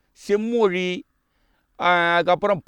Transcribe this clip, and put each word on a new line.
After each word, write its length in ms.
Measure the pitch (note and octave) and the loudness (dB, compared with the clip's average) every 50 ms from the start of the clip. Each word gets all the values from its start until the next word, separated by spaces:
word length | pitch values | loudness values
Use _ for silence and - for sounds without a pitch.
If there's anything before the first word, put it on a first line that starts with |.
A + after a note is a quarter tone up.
| _ _ | _ _
செம்மொழி, 920 | _ - - - G3+ G#3+ A3 A#3 A#3+ A#3 A3 G3 F3 F#3 F#3 F3+ F3+ - - _ _ _ _ _ _ _ _ _ _ _ _ _ _ - | _ -12 -4 -2 -2 -2 -2 -2 0 2 2 2 2 0 -2 -4 -4 -6 -10 _ _ _ _ _ _ _ _ _ _ _ _ _ _ -2
ஆ, 340 | - F3 F3+ F3 E3+ E3+ E3+ | 0 2 2 2 2 2 2
அதுக்கப்புறம் 480 | F3 E3+ F3+ F3+ - G3+ G3+ G3+ D#3+ - | 2 2 2 0 0 2 0 -2 0 0